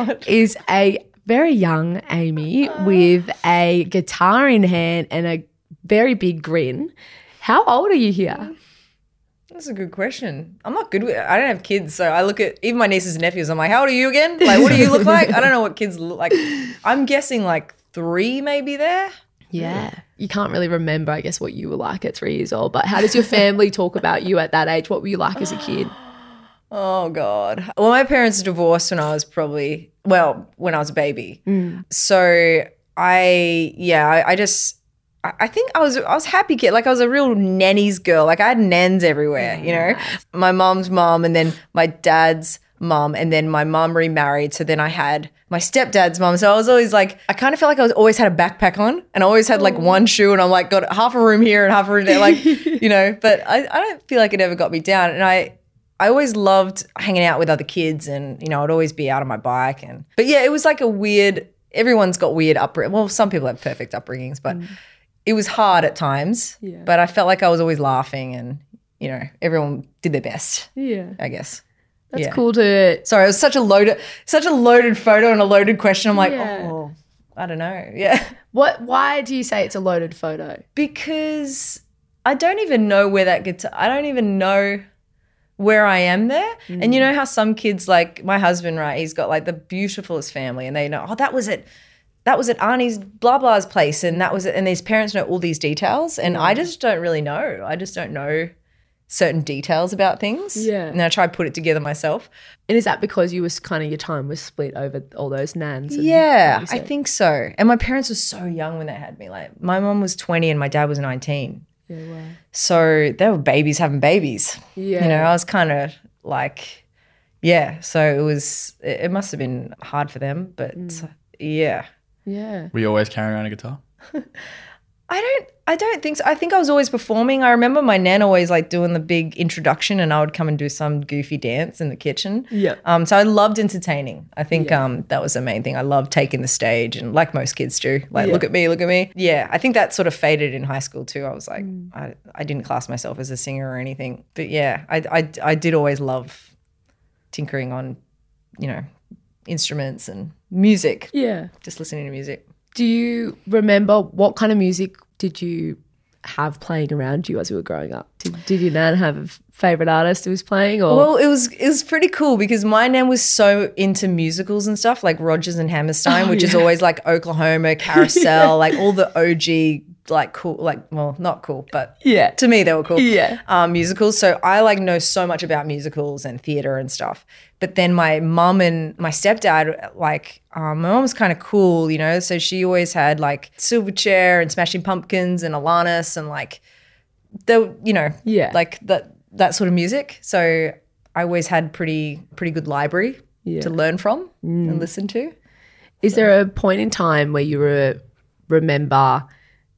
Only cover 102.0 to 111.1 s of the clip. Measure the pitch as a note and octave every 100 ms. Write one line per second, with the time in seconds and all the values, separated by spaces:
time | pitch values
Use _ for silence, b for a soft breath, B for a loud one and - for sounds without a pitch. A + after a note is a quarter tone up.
102 | D#3 F#3 - B B B - A3+ G3 -
103 | B3 - F3+ F3 E3+ E3+ - E3 D3+ D3+
104 | - D#3 C#3 D3 - - C#3+ C3 C#3 C3+
105 | C3+ - C#3+ C3+ C#3+ E3+ D3+ C3 C#3+ C#4+
106 | D4+ E4 D#4 C4 D#3+ G2 - B3 - C#4+
107 | C#4+ - G3+ G3 - - G#3+ A#3+ A#3 C4
108 | B3 A3 - - F3+ E3 D#3 E3 D#3 A2
109 | D3 - G2+ F#2 C#2+ - F3+ F#3 G3+ G3+
110 | F#3+ - - E3+ E3 D3+ C#3+ D3 D3 C#3+
111 | C#3